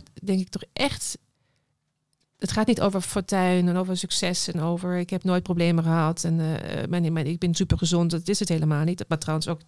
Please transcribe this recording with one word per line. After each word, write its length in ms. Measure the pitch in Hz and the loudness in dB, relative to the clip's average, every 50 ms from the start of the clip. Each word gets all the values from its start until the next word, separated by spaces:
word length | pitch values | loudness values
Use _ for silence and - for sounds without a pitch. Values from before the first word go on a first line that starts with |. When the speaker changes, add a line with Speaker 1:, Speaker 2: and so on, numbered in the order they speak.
| - - _ | -4 -10 _
Speaker 1:
Hmm. 140 | - - 196 | -10 -4 0
Speaker 2:
denk 120 | 190 190 | 0 0
ik 100 | 185 - | 0 -2
toch 140 | - - - - _ | -6 -10 -12 -10 _
echt, 440 | - 269 277 - - - - - - _ _ _ _ _ _ _ _ _ _ _ _ _ _ _ _ _ _ _ _ _ _ _ _ | -2 -2 0 0 -4 -6 -8 -8 -10 _ _ _ _ _ _ _ _ _ _ _ _ _ _ _ _ _ _ _ _ _ _ _ _
het 140 | 190 - | -6 -2
gaat 160 | - 214 220 247 | 0 0 2 2
niet 140 | 226 - | 2 2
over 200 | - 202 190 190 | 2 0 0 -2
fortuin 680 | - - - 202 185 - 202 190 180 185 180 180 175 175 | -4 -2 -4 -4 -2 0 0 2 2 4 4 4 4 2
en 80 | 175 | 2
over 220 | 180 185 185 185 180 | 0 0 -2 -2 -4
succes 500 | - - - - 196 175 180 - - 170 | -4 -4 -4 -2 -2 -2 -2 -2 -4 -4
en 140 | - 170 | -2 -2
over 360 | 156 170 175 175 185 180 180 180 | -2 -2 -2 -2 -2 -2 -2 -2
ik 120 | 175 - | -2 -2
heb 140 | 190 175 - | -4 -2 0
nooit 200 | 185 180 180 180 | 0 0 0 0
problemen 400 | - 175 170 170 175 170 165 165 | 0 0 2 2 4 4 4 4
gehad 400 | 165 165 165 156 156 170 - 165 | 4 2 4 2 2 0 -2 -2
en, 160 | 165 165 165 | 0 0 0
eh, 480 | 160 156 156 - - - - - - - | 0 0 -2 -4 -4 -6 -6 -6 -4 -2
mijn, 240 | 175 175 170 160 165 | 0 0 0 0 0
mijn, 140 | 160 135 147 | 0 -2 -2
ik 120 | 170 165 | -2 0
ben 160 | 185 175 165 | 0 0 2
supergezond. 560 | - 190 - - - 175 160 175 170 170 165 | 0 2 2 2 2 2 2 4 4 4 2
Dat 160 | 170 165 170 190 | 2 0 0 0
is 120 | 202 - | 0 0
het 100 | 208 - | 0 0
helemaal 340 | 165 160 156 156 151 147 156 | 0 2 2 2 2 2 2
niet. 220 | 170 185 175 - - | 0 0 -2 -4 -4
Wat 140 | 165 160 | -4 -4
trouwens 260 | - 156 156 156 151 165 | -2 -2 -2 -2 -2 -4
ook 120 | 165 156 - | -4 -6 -8